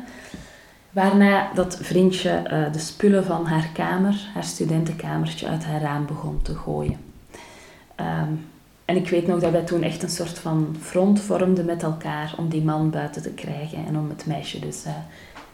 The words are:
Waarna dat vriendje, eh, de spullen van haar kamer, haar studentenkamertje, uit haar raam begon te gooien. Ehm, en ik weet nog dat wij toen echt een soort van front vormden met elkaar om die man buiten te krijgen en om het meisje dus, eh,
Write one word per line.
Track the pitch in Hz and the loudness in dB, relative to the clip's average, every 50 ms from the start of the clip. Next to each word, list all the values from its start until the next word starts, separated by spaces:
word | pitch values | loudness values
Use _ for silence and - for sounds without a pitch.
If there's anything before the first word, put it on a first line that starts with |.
| - - - - - - - - - - - - - - - _ _ _ | -8 -12 -16 -18 -18 -16 -16 -16 -18 -18 -20 -20 -20 -20 -20 _ _ _
Waarna | - 196 190 196 202 202 202 202 196 190 - - - | 0 2 4 6 8 8 8 8 8 6 4 2 2
dat | 185 180 180 - - - | 0 0 0 -2 -6 -4
vriendje, | - - 180 185 185 185 - - 180 | 0 4 6 6 6 4 2 0 0
eh, | 170 170 170 - - 156 151 147 151 | 0 0 0 0 0 0 0 0 -2
de | 156 | -4
spullen | - - - - 208 208 196 190 180 | -6 -8 -2 2 4 6 6 6 4
van | 185 165 165 170 | 2 0 0 0
haar | 160 160 156 160 - - | 2 2 2 0 0 -2
kamer, | - 165 165 175 185 190 202 202 - - - - | -4 -2 0 0 2 2 2 2 0 -2 -6 -8
haar | - 165 | -8 -6
studentenkamertje, | - - - 170 160 160 165 165 160 160 160 156 151 151 160 160 160 - - - - | -6 -4 -2 0 2 2 2 2 0 -2 -4 -6 -4 -2 -2 -2 -2 -4 -6 -6 -4
uit | 156 156 160 | -4 -4 -4
haar | 156 151 151 | -4 -2 -2
raam | 151 143 143 147 147 | -2 -2 -2 -2 -4
begon | 143 151 - - 151 151 151 - | -4 -6 -6 -6 -4 -2 -2 -2
te | - 156 | -2 -2
gooien. | - - - - - - - - - - - - - - - - - - - - - - - - - - - - | -6 -6 -4 -4 -2 -2 -2 -4 -6 -8 -16 -20 -20 -20 -20 -20 -20 -20 -20 -20 -20 -20 -20 -20 -20 -20 -16 -10
Ehm, | - 170 165 165 160 156 151 156 156 - - - - - - _ _ _ | -8 -6 -4 -2 -2 -2 -2 -2 -4 -6 -10 -20 -20 -20 -20 _ _ _
en | - 170 | 0 0
ik | 185 175 - | 2 2 2
weet | 180 170 170 | 2 2 2
nog | 185 180 170 | 2 2 2
dat | 175 170 165 | 2 2 2
wij | 170 160 | 2 2
toen | - 180 170 156 | 0 0 0 0
echt | 160 160 - - | 0 -2 -4 -4
een | 165 | -4
soort | - - 170 165 170 - | -4 -4 -6 -6 -8 -8
van | - 165 160 160 156 151 156 - | -4 0 0 2 2 0 -2 -6
front | - - - 180 190 202 208 208 | -8 -2 2 4 4 6 6 4
vormden | - - 180 175 185 185 185 180 165 | 4 2 0 2 4 4 4 4 2
met | 170 170 170 165 | 0 -2 -2 -2
elkaar | 156 160 160 - 156 151 151 151 156 160 | -2 -4 -4 -4 -6 -6 -4 -6 -6 -6
om | - 160 160 | -4 -4 -2
die | 160 156 156 | 0 0 2
man | 156 156 156 156 156 | 2 2 2 2 0
buiten | 156 147 147 147 - 156 160 | 0 0 -4 -4 -6 -8 -8
te | - | -8
krijgen | - - - 160 147 143 147 160 160 160 156 | -8 -10 -8 -8 -8 -8 -8 -8 -8 -8 -6
en | 156 151 156 | -4 -2 -2
om | 151 147 | -2 -4
het | - - - | -6 -6 -6
meisje | 160 147 147 147 - - 151 | -4 -4 -4 -6 -8 -10 -8
dus, | 151 151 151 - - | -8 -8 -8 -8 -8
eh, | 160 147 156 160 - - - - - - - - - | -8 -8 -8 -10 -14 -16 -20 -20 -20 -20 -20 -20 -20